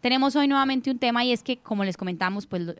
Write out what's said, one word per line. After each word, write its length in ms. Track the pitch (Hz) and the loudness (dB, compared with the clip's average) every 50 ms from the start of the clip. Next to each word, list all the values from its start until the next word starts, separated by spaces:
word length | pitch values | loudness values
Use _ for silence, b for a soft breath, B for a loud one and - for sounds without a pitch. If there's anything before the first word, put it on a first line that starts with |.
| - | 0
Tenemos 300 | 247 247 262 262 277 269 | 0 2 2 2 2 4
hoy 100 | 294 285 | 4 2
nuevamente 420 | 277 277 277 269 269 269 262 247 269 | 4 4 2 2 2 0 0 0 -2
un 120 | 262 240 | -2 0
tema 240 | - 240 233 240 240 | 0 0 2 2 2
y 80 | 254 247 | 2 0
es 100 | 226 - | -2 -2
que, 160 | - 254 240 | -4 -6 -6
como 240 | _ - 233 202 196 | _ -6 -2 -2 0
les 140 | 190 175 | -2 -2
comentamos, 500 | - 196 185 180 160 185 185 190 208 196 | -4 -4 -6 -4 -2 -2 -2 -2 -4 -8
pues, 160 | - - 180 175 | -6 -6 -6 -6
lo-, 120 | 170 170 | -6 -10